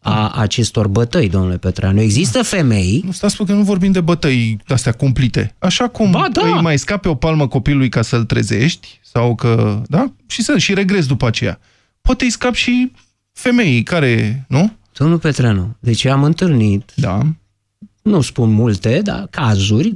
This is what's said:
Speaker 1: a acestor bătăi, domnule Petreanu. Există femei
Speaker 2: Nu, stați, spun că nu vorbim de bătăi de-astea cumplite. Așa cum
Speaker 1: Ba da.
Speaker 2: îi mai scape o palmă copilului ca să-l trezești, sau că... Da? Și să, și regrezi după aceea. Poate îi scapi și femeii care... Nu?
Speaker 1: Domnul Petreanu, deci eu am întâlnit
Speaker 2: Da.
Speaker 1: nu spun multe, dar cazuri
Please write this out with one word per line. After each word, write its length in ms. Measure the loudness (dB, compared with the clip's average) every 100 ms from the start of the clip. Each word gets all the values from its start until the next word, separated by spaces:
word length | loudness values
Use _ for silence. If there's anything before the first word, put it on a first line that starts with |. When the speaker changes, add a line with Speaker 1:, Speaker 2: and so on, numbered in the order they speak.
Speaker 1:
a 260 | -4 -2 -2
acestor 580 | -2 -2 -2 -2 0 0
bătăi, 400 | 0 0 0 0
domnule 280 | 0 -2 -2
Petreanu. 420 | -4 -2 0 2
Există 420 | 2 2 0 0
femei 600 | -2 0 0 2 0 -2
Speaker 2:
Nu, 80 | -4
stați, 220 | -4 -4
spun 120 | -2 -2
că 60 |
nu 100 | 0
vorbim 300 | 2 2 2
de 80 | 2
bătăi 580 | 2 0 0 0 0 -4 -2
de-astea 260 | -2 -2
cumplite. 600 | 0 0 2 0 0 -4 -2
Așa 300 | -2 0 -2
cum 220 | 0 2
Speaker 1:
Ba 160 | 2 0
da. 80 | 0 0
Speaker 2:
îi 140 | 2
mai 180 | 0 0
scape 300 | -2 -4 -2
o 60 |
palmă 340 | -2 0 0 0
copilului 400 | 0 0 0 0
ca 140 | 0
să-l 220 | -2 -2
trezești, 760 | -2 -2 -2 0 -2 -2 -12 -20
sau 320 | _ -2 -2
că... 480 | 0 0 2 0 -2 -2
Da? 260 | -2 -2 -6 -12
Și 160 | -6
să, 160 | 0 0
și 160 | 0
regrezi 340 | 0 0 0 0
după 180 | 0 0
aceea. 320 | -2 -4 -6 _ _ _ _
Poate 240 | -2 0
îi 60 | -2
scapi 280 | -2 -2 -2
și 340 | 0 0 0 -6 _ _ _
femeii 500 | -6 0 2 2 2
care... 600 | 0 0 2 2 0 -4 -2
Nu? 240 | 0 0 -2 _
Speaker 1:
Domnul 260 | -2 0 2
Petreanu, 580 | 0 0 2 2 -2 -4
deci 240 | -2 0
eu 80 | 2
am 100 | 2
întâlnit 680 | 2 2 2 2 2 0 -4
Speaker 2:
Da. 260 | -4 -2 0 -2 -4 _ _ _ _ -20 _
Speaker 1:
nu 180 | 0 0
spun 300 | 0 0 2
multe, 500 | 2 2 0 0 0
dar 240 | -2 -6 -8
cazuri 640 | -4 0 0 2 2 0